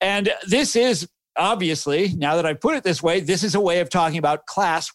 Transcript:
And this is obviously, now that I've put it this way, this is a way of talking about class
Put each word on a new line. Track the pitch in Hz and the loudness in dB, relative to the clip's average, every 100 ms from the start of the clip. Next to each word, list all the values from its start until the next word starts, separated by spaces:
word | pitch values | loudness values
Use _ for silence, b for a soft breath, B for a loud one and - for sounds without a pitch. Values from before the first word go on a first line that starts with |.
And | 190 202 202 - 185 | -2 0 0 -2 0
this | 247 294 | 0 2
is | 226 254 165 175 _ _ - | 2 2 0 -4 _ _ -2
obviously, | 190 220 165 151 147 151 196 175 | 0 0 -2 -2 -2 0 0 0
now | 147 165 | 0 0
that | 160 | 0
I've | 147 | -2
put | 254 | -2
it | 285 | 0
this | 190 160 | -2 0
way, | 165 190 | 0 0
this | 151 180 | 0 -2
is | 202 | 0
a | 190 | 0
way | 190 175 | 2 0
of | 170 | 0
talking | 180 165 160 | 0 0 0
about | 147 151 - | 0 -2 -4
class | 190 185 160 - | 0 0 0 -4